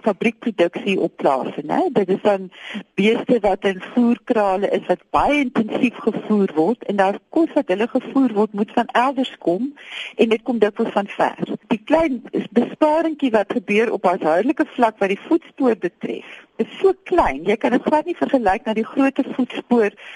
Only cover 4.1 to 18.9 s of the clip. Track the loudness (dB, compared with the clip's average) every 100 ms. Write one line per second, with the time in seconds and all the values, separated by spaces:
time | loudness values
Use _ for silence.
4.1 | 2 -2 0 0 0 0 -2 -2 -4 _
5.1 | 0 2 2 0 -2 -2 -2 -2 -2 -4
6.1 | -4 0 0 2 2 0 -2 -2 0 0
7.1 | -2 -4 0 0 0 0 -2 -2 -2 -2
8.1 | 2 2 2 0 0 -2 -2 -2 0 0
9.1 | 0 -4 -4 -2 -2 -2 -8 -16 -14 -8
10.1 | 0 2 2 0 0 0 0 -2 -2 -2
11.1 | -2 -2 -2 -6 -6 -4 -4 2 2 2
12.1 | -2 -6 -6 -2 0 -2 2 2 2 0
13.1 | -2 0 2 0 -4 0 0 0 0 0
14.1 | 0 2 2 2 0 -4 0 0 2 -2
15.1 | -2 0 -2 -2 -2 0 0 -4 -6 -8
16.1 | -8 -12 -20 -12 -6 -6 0 0 0 0
17.1 | 2 2 -2 -2 0 0 0 2 0 0
18.1 | -4 0 2 2 0 -2 -4 -2